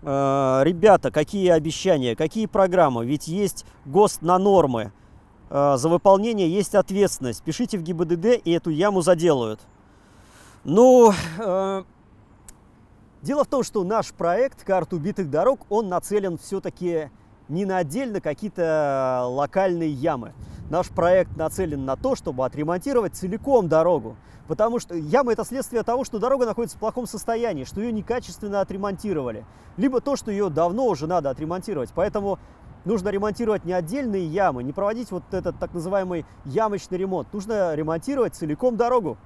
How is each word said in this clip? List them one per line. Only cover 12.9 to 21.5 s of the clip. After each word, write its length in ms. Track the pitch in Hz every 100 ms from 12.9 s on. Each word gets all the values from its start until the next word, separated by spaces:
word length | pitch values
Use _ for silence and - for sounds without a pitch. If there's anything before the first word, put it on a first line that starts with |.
| - - -
дело 200 | 147 285
в 60 | 262
том, 160 | 277
что 180 | 226 214
наш 300 | 180 220 -
проект 500 | - 170 185 262 -
«Карта 320 | - 190 160
убитых 340 | 175 151 208 170
дорог», 360 | 147 208 269 -
он 200 | 208 214
нацелен 500 | 175 - 208 190 165
все-таки 720 | - 196 185 - 180 165 147 - - _ -
не 160 | 156
на 140 | 196 190
отдельно 420 | 165 175 269 196
какие-то 1040 | 160 143 208 - 165 156 147 135 131 127 123
локальные 640 | 127 147 190 190 175 160
ямы. 440 | 139 156 139 113 - - - -
Наш 200 | 156 180
проект 460 | - 170 185 175
нацелен 520 | - 160